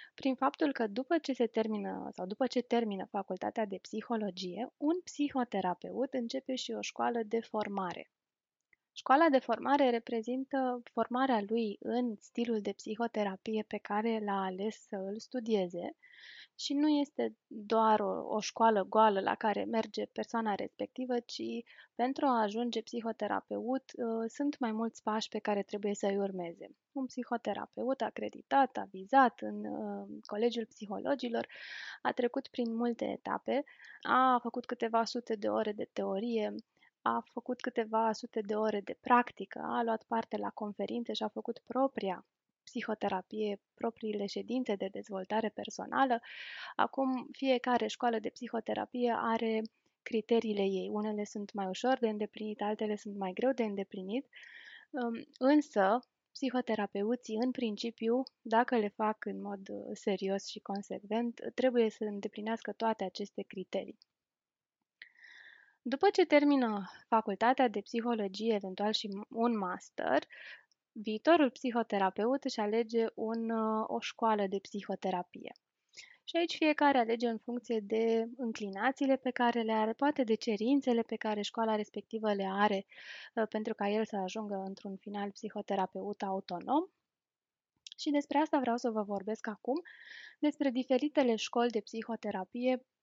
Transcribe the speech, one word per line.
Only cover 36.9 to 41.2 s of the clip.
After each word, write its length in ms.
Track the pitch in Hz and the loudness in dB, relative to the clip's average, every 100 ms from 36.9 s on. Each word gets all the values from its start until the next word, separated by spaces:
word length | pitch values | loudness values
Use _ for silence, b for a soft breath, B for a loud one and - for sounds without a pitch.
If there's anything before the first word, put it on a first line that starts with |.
| _ | _
a 200 | 233 233 - | -2 -2 -4
făcut 280 | - - 247 | -10 -8 -6
câteva 520 | 254 233 220 220 226 | -4 -4 0 2 2
sute 280 | 214 240 226 | 0 -4 -6
de 140 | 202 | -4
ore 260 | 214 214 208 | 0 0 0
de 180 | 196 - | -4 -10
practică, 600 | - 247 247 - 196 - | 4 4 4 -4 -12 -8
a 180 | - 240 | -4 -2
luat 200 | 226 220 | 0 -2
parte 340 | - 226 226 208 | -2 -4 -4 -6
la 140 | 202 | -6
conferințe 600 | - 208 202 196 233 226 | -6 -8 -6 -4 -4 -4
și 100 | 214 | -4